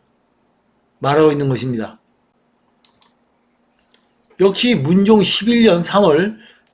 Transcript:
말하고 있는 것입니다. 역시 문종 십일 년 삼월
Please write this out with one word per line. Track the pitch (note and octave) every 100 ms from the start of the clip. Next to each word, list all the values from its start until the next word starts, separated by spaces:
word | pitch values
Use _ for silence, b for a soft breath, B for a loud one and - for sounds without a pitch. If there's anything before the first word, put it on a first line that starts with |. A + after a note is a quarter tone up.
| _ _ _ _ _ _ _ _ _ _
말하고 | C3+ D3 D#3
있는 | C#3+ C#3
것입니다. | A#2+ B2+ A#2 G2 - _ _ _ _ _ _ _ _ _ _ _ _ _ _ _ _ _ _ _ _ _ _ _ -
역시 | G3 G3 B3
문종 | G3 C3+ F#3 G3 G#3+
십일 | F3 - G3+ A#3+
년 | A3+ F3
삼월 | E3+ G3 G3 D3+ G3+ A3 b b b